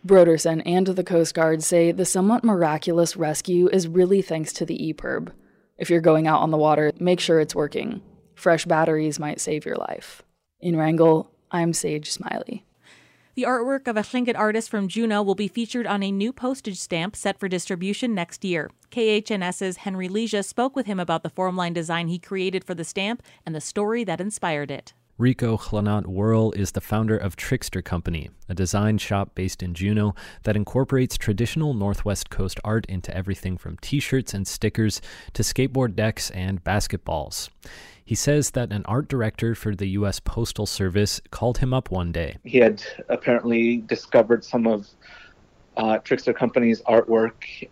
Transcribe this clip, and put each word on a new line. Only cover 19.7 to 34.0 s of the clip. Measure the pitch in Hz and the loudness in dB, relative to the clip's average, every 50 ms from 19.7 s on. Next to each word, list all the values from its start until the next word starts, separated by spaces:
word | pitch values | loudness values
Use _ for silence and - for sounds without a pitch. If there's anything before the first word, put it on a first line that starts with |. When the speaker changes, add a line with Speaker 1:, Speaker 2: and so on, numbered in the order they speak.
| 185 | -6
Speaker 2:
Henry | - - 202 190 185 185 | -6 -6 -6 -4 -4 -6
Leisha | 180 190 214 233 214 214 202 196 | -2 -2 -2 -2 0 -2 -2 -4
spoke | - - - 240 269 269 | -4 -2 -2 -2 -2 -2
with | 269 247 | -4 -4
him | 202 202 185 | -4 -4 -4
about | 175 170 165 160 - | -2 -2 -2 -2 -2
the | 165 | -6
form | _ - 185 185 180 | _ -2 -2 -2 0
line | 185 175 170 170 | -2 -2 -2 -2
design | 170 160 160 165 170 170 165 | -4 -4 -2 -2 -2 -2 -4
he | 175 175 | -4 -6
created | - - 202 190 185 190 185 185 - | -8 -8 -4 -4 -2 -2 -2 -4 -6
for | - 180 | -6 -8
the | 165 165 | -8 -8
stamp | - - 196 196 208 240 262 _ - - _ _ | -8 -6 -4 -4 -4 -4 -6 _ -20 -20 _ _
and | - 160 | -8 -8
the | 151 | -8
story | - - - 208 208 208 226 240 233 | -8 -6 -4 -4 -2 -2 -2 -2 -2
that | 190 160 160 | -4 -4 -4
inspired | 180 214 - - - 175 156 147 143 139 | -6 -8 -6 -4 -4 -2 -2 -2 -4 -6
it. | 139 - _ - _ _ _ _ _ | -8 -10 _ -18 _ _ _ _ _
Speaker 3:
Rico | - 120 127 127 - 123 117 113 | 0 2 2 2 2 0 0 0
Chlanot | 104 - - - 104 104 104 104 104 - | -2 -2 -4 -2 0 0 0 0 -2 -2
Wuerl | - 92 95 104 110 113 113 110 110 - | -4 -2 0 2 4 4 4 4 2 0
is | 101 98 - - | -2 -4 -2 -4
the | 95 | -8
founder | - - 107 110 110 107 110 | -4 -2 -2 -2 2 0 0
of | - - 95 - | 0 -2 -6 -6
Trickster | - - - 131 123 - - - 92 | -8 -4 -4 -2 -2 -2 -6 -8 -8
Company, | - - - 87 - 82 85 80 - - - - - - | -6 -4 -6 -4 -2 -4 -4 -4 -6 -10 -16 -18 -12 -10
a | 90 | -2
design | 87 95 90 - 101 104 110 107 | -2 -2 0 2 2 2 4 2
shop | 101 - - 104 98 98 - _ | 0 0 -2 -2 -2 -2 -4 _
based | - 92 92 - - 92 | -6 -6 -6 -6 -6 -8
in | 90 85 | -8 -4
Juneau | 82 95 101 107 107 104 104 92 - - - - - - | -2 0 2 2 2 2 0 -2 -4 -14 -18 -20 -6 -2
that | 110 101 | 0 0
incorporates | 107 101 - - 127 135 - 139 131 127 127 - | 0 -2 0 0 -2 0 2 2 2 2 0 -2
traditional | - - 113 104 95 117 - - 160 156 151 135 | -4 -2 -2 0 0 -2 -2 0 -2 -2 0 0
Northwest | 104 98 101 101 - - 104 98 - - - | 0 0 -2 -2 -2 -2 -2 -2 -4 -6 -6
Coast | - - 95 92 - 92 - | -4 -4 -2 -2 -4 -6 -4
art | 107 110 113 - | -2 -2 -2 -2
into | - 95 92 - - - | -2 -6 -6 -6 -6 -6
everything | 92 92 98 95 - - 92 90 | -6 -4 -4 -6 -4 -4 -6 -6
from | - - 82 82 | -6 -8 -12 -12
T-shirts | - - - 143 147 | -12 -6 -4 -2 -2